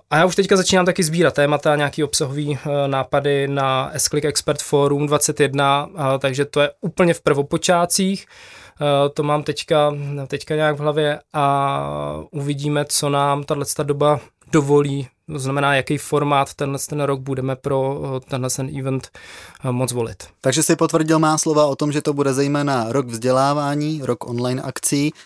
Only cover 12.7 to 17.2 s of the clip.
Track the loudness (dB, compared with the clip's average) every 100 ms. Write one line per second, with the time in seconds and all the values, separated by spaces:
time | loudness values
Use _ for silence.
12.7 | -2 0 -2 0 0 0 0 -2 -4 -2
13.7 | -2 -2 2 2 2 -4 _ 0 2 4
14.7 | 4 4 -2 -8 _ -12 -8 -4 0 2
15.7 | 2 0 -2 0 0 2 2 0 -2 -4
16.7 | -4 -4 -2 -2 -2